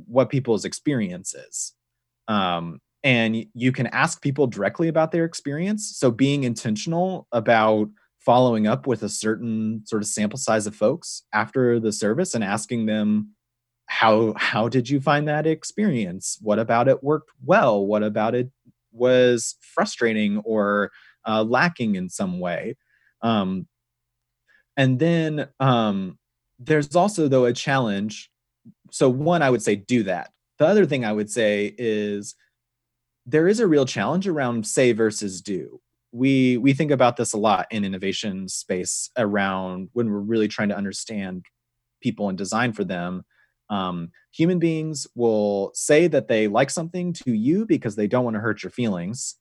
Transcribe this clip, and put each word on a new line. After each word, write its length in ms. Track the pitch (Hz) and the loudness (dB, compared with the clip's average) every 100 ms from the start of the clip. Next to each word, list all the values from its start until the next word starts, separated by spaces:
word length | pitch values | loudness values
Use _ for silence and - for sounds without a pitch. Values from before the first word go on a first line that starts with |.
| - | -4
what 240 | 123 120 | 0 2
people's 340 | 135 123 104 | 0 0 -2
experience 680 | 92 - 151 131 98 90 - | -2 -6 -2 -2 -2 -6 -12
is. 400 | 69 55 - - - _ _ _ _ - | -14 -14 -12 -12 -14 _ _ _ _ -4
Um, 500 | 104 92 85 85 78 _ _ | -2 0 -2 -6 -12 _ _
and 300 | 143 123 113 | 0 2 2
y-, 140 | 113 110 | -2 -6
you 180 | 120 127 | -2 -2
can 160 | 131 120 | 0 -2
ask 340 | 123 156 - | 0 -2 -2
people 260 | 143 135 131 | -4 0 0
directly 400 | 98 98 - 165 | 0 -4 -2 -2
about 240 | 160 160 | 0 0
their 140 | 170 165 | 0 -4
experience. 720 | - 139 147 190 214 - - | -6 -8 -6 -4 -6 -8 -2
So 140 | 131 | 0
being 320 | 113 135 143 | 2 0 0
intentional 840 | 127 113 113 107 165 165 185 185 - | -2 -2 -4 -4 -2 -2 -2 -4 -6
about 580 | 120 107 113 110 107 107 - _ _ | -2 2 4 4 4 0 -6 _ _
following 480 | - 123 127 113 107 | 4 6 6 4 2
up 180 | 135 135 | 0 -2
with 160 | 117 | -2
a 60 | 101 | -4
certain 720 | - 107 110 117 110 110 110 - | -4 -2 -2 -4 -4 -4 -6 -6
sort 160 | 107 | -6
of 60 | 104 | -4
sample 300 | - 104 135 | -2 -2 -2
size 300 | - 110 104 | -2 0 -2
of 80 | - | 0
folks 480 | 107 165 - - - | 0 0 -6 -14 -4
after 460 | 107 110 135 123 117 | -2 -2 2 2 2
the 120 | 110 | 0
service 440 | 104 104 127 185 120 | 0 0 0 -2 -2
and 80 | |
asking 420 | 98 107 - 120 107 | -2 -2 -4 -2 0
them, 500 | 107 104 107 104 _ _ _ _ _ - | 0 2 0 -2 _ _ _ _ _ -8
"How, 480 | - 113 110 113 - | 2 4 4 2 -2
how 320 | - 110 117 | -2 -2 0
did 220 | 127 120 | 0 0
you 100 | 139 | 0
find 280 | 147 147 147 | 2 2 0
that 200 | 151 156 | 0 0
experience? 920 | 160 - - 208 127 92 92 - - | -2 -4 -4 0 0 -2 -6 -10 -6
What 180 | 107 104 | 0 0
about 280 | 117 117 127 | 2 2 4
it 140 | 127 | 2
worked 280 | 139 151 - _ | 2 -2 -4 _
well? 420 | 127 202 143 101 98 | 2 4 4 4 2
What 180 | 104 | 0
about 320 | 107 107 110 123 | 0 0 0 0
it 160 | 127 _ _ _ _ | -4 _ _ _ _
was 640 | 113 123 127 123 120 - - | 0 4 6 6 4 -2 -10
frustrating 800 | _ - 208 - 117 110 104 104 | _ -4 -4 0 0 2 0 -2
or, 520 | 113 110 101 104 98 - _ _ 113 | -2 0 2 0 -2 -6 _ _ -2
uh, 180 | 110 | 0
lacking 520 | 110 123 170 165 113 95 | 2 2 2 0 -2 -2
in 140 | 92 | -4
some 300 | - 98 90 | -6 -6 -4
way?" 360 | 90 87 95 127 _ _ _ _ | -4 -6 -8 -12 _ _ _ _
Um, 460 | 113 110 95 95 - _ _ _ _ _ _ _ _ _ _ - | -2 0 0 -4 -8 _ _ _ _ _ _ _ _ _ _ 0
and 240 | 131 127 | 2 2
then, 480 | 165 170 160 151 131 - | 2 2 0 -4 -8 -2
um, 600 | 135 120 107 98 92 - _ _ _ - | 2 2 2 -2 -6 -10 _ _ _ -10
there's 360 | 123 156 147 175 | -2 0 2 2
also, 320 | 202 190 147 | 2 2 2
though, 160 | 131 123 | 4 2
a 80 | |
challenge. 760 | 120 151 135 113 98 107 - - _ _ _ - - _ | 0 0 0 0 -2 -4 -8 -18 _ _ _ -20 -20 _
So 180 | - 135 | 2 2
one, 320 | 127 156 175 | 2 2 2
I 80 | 139 | 2
would 120 | 120 | 2
say 120 | 113 101 | 0 -2
do 280 | 95 123 | 0 0
that. 280 | 98 85 - _ _ - | 0 -4 -8 _ _ 0
The 100 | 156 | 4
other 180 | 214 160 | 4 4
thing 200 | 143 110 | 2 -2
I 80 | |
would 180 | 107 107 | -2 -2
say 420 | 120 107 104 104 113 | 0 2 2 -2 -4
is 580 | 117 107 104 101 104 - _ _ _ _ _ _ _ _ 123 | -2 -2 -2 -6 -10 -16 _ _ _ _ _ _ _ _ -2
there 220 | 151 170 | 2 4
is 120 | 220 | 4
a 80 | 202 | 4
real 180 | 147 131 | 4 4
challenge 420 | - 101 170 196 | 0 0 0 -2
around 400 | 156 123 117 104 | -2 -2 -2 -2
say 240 | - 123 | 2 4
versus 500 | 110 113 - 101 90 | 4 2 0 -6 -8
do. 400 | 98 92 62 - _ _ _ | -8 -8 -8 -16 _ _ _
We, 460 | 117 135 135 127 123 | -2 2 4 4 4
we 160 | 135 | 2
think 180 | 135 151 | 2 2
about 260 | 135 123 120 | 4 4 2
this 160 | 113 | -2
a 40 | 107 | 0
lot 300 | 107 92 87 | 2 2 0
in 160 | 110 98 | -4 -4
innovation 600 | 95 98 92 107 95 92 | -4 -4 -4 -6 -8 -8
space 640 | - - 92 95 - - - | -8 -6 -4 -4 -6 -6 -4
around 720 | 107 101 98 95 92 92 92 | -2 0 -2 -2 -6 -8 -6
when 160 | 120 113 | -2 -2
we're 100 | 101 | -2
really 280 | 104 113 107 | 0 0 0
trying 220 | - 107 | 0 -2
to 80 | 98 | -2
understand 680 | 101 92 - 107 95 92 - _ _ _ _ _ | -6 -8 -10 -8 -8 -10 -14 _ _ _ _ _
people 280 | 123 - 101 | -6 -2 -4
and 80 | 92 | -4
design 360 | 95 110 123 | -4 -2 -2
for 100 | 107 | -2
them. 400 | 92 90 87 92 - _ _ _ - | -4 -6 -6 -8 -12 _ _ _ -8
Um, 420 | 101 92 87 85 _ _ | -6 -4 -6 -10 _ _
human 260 | - 165 180 | -2 0 2
beings 480 | 170 160 156 147 - | 0 -2 -6 -8 -10
will 560 | 120 117 107 104 101 98 - | -2 0 2 0 0 -4 -4
say 320 | - 151 170 | 2 4 4
that 200 | 147 - | 2 2
they 200 | 113 107 | 2 2
like 240 | 107 139 | 2 0
something 420 | - 165 180 180 | -2 -6 -6 -6
to 180 | 170 - | -4 -2
you 360 | 107 120 190 220 | 0 2 0 2
because 280 | 151 117 104 | 0 -2 -2
they 120 | 104 | 0
don't 180 | 123 123 | 0 0
wanna 140 | 107 | -2
hurt 240 | 113 104 | -2 -4
your 80 | 92 | -6
feelings. 640 | - 117 90 87 123 - - | -4 -2 -2 -6 -8 -10 -14